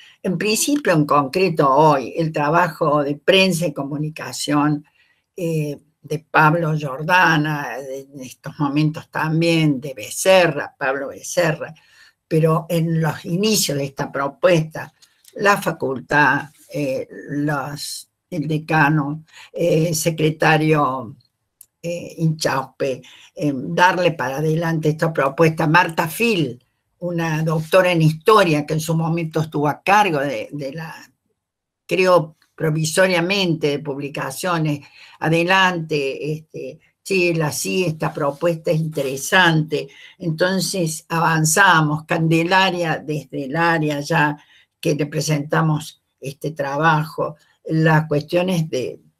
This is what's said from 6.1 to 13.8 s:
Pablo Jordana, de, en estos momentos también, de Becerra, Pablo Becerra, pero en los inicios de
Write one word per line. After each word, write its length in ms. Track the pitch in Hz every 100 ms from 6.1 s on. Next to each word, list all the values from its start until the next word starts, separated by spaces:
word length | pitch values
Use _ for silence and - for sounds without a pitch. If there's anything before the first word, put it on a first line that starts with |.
| 151 _
Pablo 440 | 151 156 170 156 156
Jordana, 960 | 147 131 156 180 170 156 151 147 131 113
de, 220 | 139 135
en 200 | 139 143
estos 380 | 127 - - 156
momentos 520 | 143 147 156 160 -
también, 720 | 143 156 160 170 165 151 131
de 140 | 143
Becerra, 800 | - - - 190 190 170 143 98 -
Pablo 300 | 135 139 135
Becerra, 640 | 92 - 175 165 147 - 160 _ _ - _ -
pero 400 | 160 160 160 160
en 320 | 170 165 160
los 240 | 156 -
inicios 520 | - 175 214 208 -
de 80 | 143